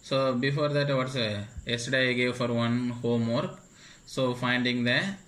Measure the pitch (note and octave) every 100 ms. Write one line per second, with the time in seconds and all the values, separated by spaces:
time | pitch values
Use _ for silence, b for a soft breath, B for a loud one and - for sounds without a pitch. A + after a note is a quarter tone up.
0 | - C3+ C3+ A#2+ C#3 C#3+ D3 C#3+ C#3+ C3+
1 | B2+ C3+ A2 G#2 G#2 - - A#2 B2+ C3
2 | B2+ B2 B2 B2 A#2+ A#2 A#2 A#2+ B2 A#2+
3 | A#2+ A#2+ A#2 A#2+ F#3 - - B B B
4 | - - C3 A#2+ B2 B2 B2 B2 A#2+ C3
5 | F#3+ G3